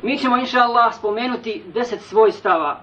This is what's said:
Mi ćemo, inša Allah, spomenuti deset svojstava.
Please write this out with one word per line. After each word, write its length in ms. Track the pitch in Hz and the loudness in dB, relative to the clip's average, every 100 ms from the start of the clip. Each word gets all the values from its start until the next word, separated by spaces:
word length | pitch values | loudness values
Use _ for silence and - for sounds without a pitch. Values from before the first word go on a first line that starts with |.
Mi 140 | 208 277 | -4 -2
ćemo, 180 | 262 247 | 0 0
inša 240 | 254 254 | 0 2
Allah, 340 | 240 240 233 | 2 4 2
spomenuti 680 | - 208 214 254 240 226 202 180 | 0 -4 -2 -4 -4 -6 -10 -8
deset 340 | 208 247 202 | -6 -4 -6
svojstava. 800 | - 202 214 - 202 165 151 143 | -2 4 4 4 0 0 -2 -6